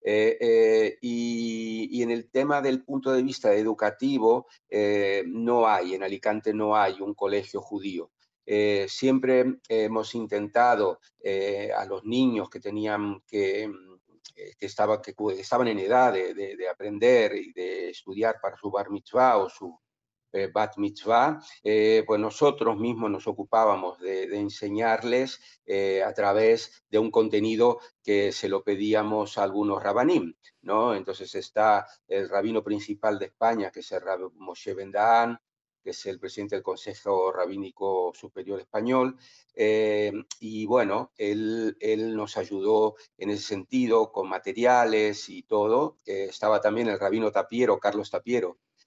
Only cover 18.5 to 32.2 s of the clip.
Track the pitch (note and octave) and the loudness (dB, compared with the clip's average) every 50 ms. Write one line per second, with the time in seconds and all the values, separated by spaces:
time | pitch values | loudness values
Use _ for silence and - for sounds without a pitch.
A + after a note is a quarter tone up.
18.5 | - - - G2+ F#2+ G2+ G2+ G2 G2+ F#2+ - - - B2 B2+ B2+ A#2+ G#2 G2 F#2 | -8 -8 -8 -4 -4 -4 -4 -4 -8 -10 -8 -2 2 4 4 4 4 4 2 0
19.5 | - - G2 F2+ E2 _ _ _ _ _ _ _ _ _ _ _ - G2 G2 F#2 | -4 -12 -16 -16 -16 _ _ _ _ _ _ _ _ _ _ _ -6 -4 -4 -2
20.5 | E2 G#2 G#2+ G#2 - G2+ G2+ G2+ G#2 - - - - A#2 B2+ D3+ D3+ D3+ - - | -2 -2 -2 -2 -2 -4 -4 -4 -6 -6 -2 2 2 4 4 2 0 -4 -10 -18
21.5 | - - - G#2+ G#2+ G#2+ G#2+ A2 A2 A2 G#2+ - A2 G#2 G#2+ A2 - - D3 C#3+ | -16 -6 -2 0 2 4 4 4 4 4 4 2 0 0 -2 -2 -2 2 2 2
22.5 | B2+ - A2+ A#2 A2+ G2+ A2+ A#2+ A#2+ A2+ A#2 G#2 G2+ F#2 - A2+ G2+ G2 G2 - | 2 2 0 0 0 -2 -2 -4 -4 -4 -4 -4 -4 -4 -4 -6 -6 -6 -6 -2
23.5 | - A2+ A2 G#2+ G2+ F#2+ F#2+ F2+ F#2 - F2+ F#2 F#2+ F#2+ F#2+ F#2+ G2+ G#2 G#2 G2+ | 2 2 4 4 2 2 -2 -6 -8 -8 -6 -6 -4 -4 -4 -4 -4 -4 -6 -6
24.5 | G2+ - G#2+ G#2 G2+ G#2+ A2+ A2+ A2 A2 A#2 A#2+ A#2+ B2+ C3 C3 - - - - | -8 -8 -8 -6 -4 -2 0 0 0 0 0 0 0 0 0 -2 -6 -14 -20 -20
25.5 | - _ _ - G2 G2 G2 G2 F#2+ F#2+ F#2+ F#2 F#2+ - G2+ G2+ G2+ G#2+ A2 A2+ | -20 _ _ -4 -2 0 0 0 0 0 0 -2 -2 0 0 2 4 4 6 6
26.5 | A2+ A2+ - - - - _ _ - G#2+ A2 A2+ G#2+ A#2 A2 A2 G#2+ G#2 G#2 A2 | 4 4 0 -6 -16 -20 _ _ 0 0 2 2 2 2 2 4 2 2 2 2
27.5 | A2 G#2+ A#2+ A#2+ A#2 - - - _ _ _ - G#2 G2+ G2+ G2 F#2+ - - G2 | 2 4 4 4 2 0 -4 -18 _ _ _ 0 2 2 2 0 -2 -4 -4 -2
28.5 | G2 G2 - G#2 G2+ F#2+ G#2 G#2+ G#2+ G#2+ G#2+ G#2+ G#2+ G#2+ G#2 G2+ - G#2 G2+ G2 | -2 -2 -2 -2 -2 0 0 0 0 0 0 0 0 -2 -2 -2 -2 -2 -2 0
29.5 | G2 G2+ G#2 G#2 G2 F#2 F#2 G2+ G2+ A2+ B2+ D#3+ F3+ D3+ F2+ E2 - _ _ _ | 0 -2 -2 -2 -2 -2 -2 0 0 2 2 4 2 2 0 -2 -10 _ _ _
30.5 | _ _ - - G2+ G#2+ A#2 B2 A2 G2 F#2 F#2+ F#2 - F#2+ F2 - G2 - - | _ _ -6 -2 0 0 2 0 0 -2 -4 -8 -10 -10 -10 -10 -10 -10 -10 -4
31.5 | - G#2+ G#2+ A2 G#2+ G2+ F#2+ - - _ _ - F#2 G2 | 0 2 4 4 4 2 0 -4 -12 _ _ -4 -4 -2